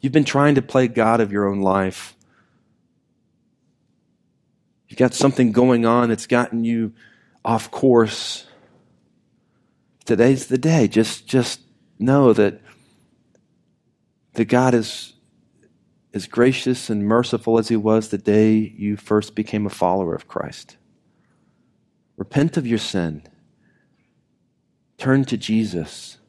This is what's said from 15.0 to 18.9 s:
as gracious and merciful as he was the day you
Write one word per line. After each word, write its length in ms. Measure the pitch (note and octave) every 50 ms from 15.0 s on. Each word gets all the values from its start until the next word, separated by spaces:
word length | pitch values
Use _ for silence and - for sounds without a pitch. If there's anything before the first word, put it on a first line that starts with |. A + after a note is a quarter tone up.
| - - _ _ _ _ _ _ _ _ _ _ _ _ _ _ _ _ _ _ _ _ _
as 140 | G#2+ F2+
gracious 640 | - - - A#2+ C3 C3 C3 - B2+ B2+ B2 - -
and 160 | A2+ G#2 G2+
merciful 520 | G#2 A2+ A#2 B2 - - A2+ - - A2+ A2+
as 100 | A2 -
he 80 | A#2
was 320 | A2 G2+ A2 A2 A2 G#2+ -
the 100 | - G2+
day 360 | - - G#2 G#2+ G#2+ A2 A2 A2 A2 G2 -
you 200 | - G2+ G#2